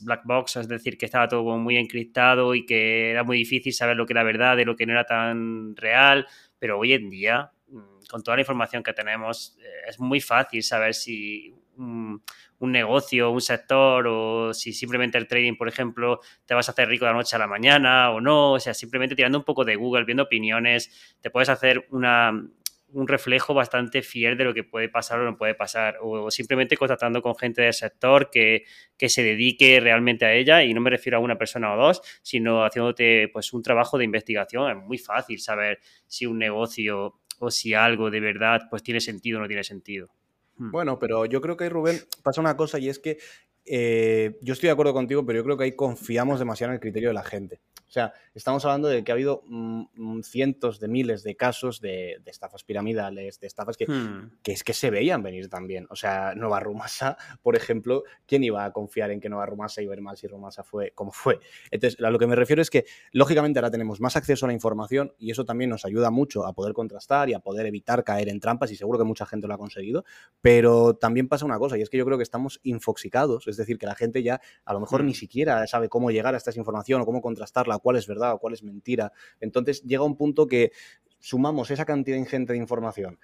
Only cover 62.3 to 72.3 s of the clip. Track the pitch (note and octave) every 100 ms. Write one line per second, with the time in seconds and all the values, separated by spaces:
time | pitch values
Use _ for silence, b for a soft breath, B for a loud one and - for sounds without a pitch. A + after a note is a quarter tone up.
62.3 | A#2+ B2 D3+ D#3+ C3+ - B B B2+ C3+
63.3 | D3+ D3 C3 A#2 A2+ A2 G2+ B2 D#3 C#3
64.3 | C3+ C3 A#2 A2+ G#2+ G#2+ C3+ C#3 - A2
65.3 | A#2 A#2 A#2+ B2+ A2 G2 G#2+ A#2 A#2 C#3+
66.3 | G#2+ F#2 F#2 G2+ G#2+ A2+ G2+ - C#3 C3+
67.3 | G#2 - G2+ A2 G#2 - A#2+ A2 G2+ G2+
68.3 | G2+ A2+ A#2+ B2+ G2+ G2+ A#2 A2 A2 G2+
69.3 | A2 G2+ G2+ G#2 G2+ G2 D3 - b b
70.3 | _ B2 A#2+ A#2 A#2 A#2 A2+ A2+ A#2+ C3
71.3 | D3 D3 A2 C#3 A#2 G#2 C3 B2+ C3 A#2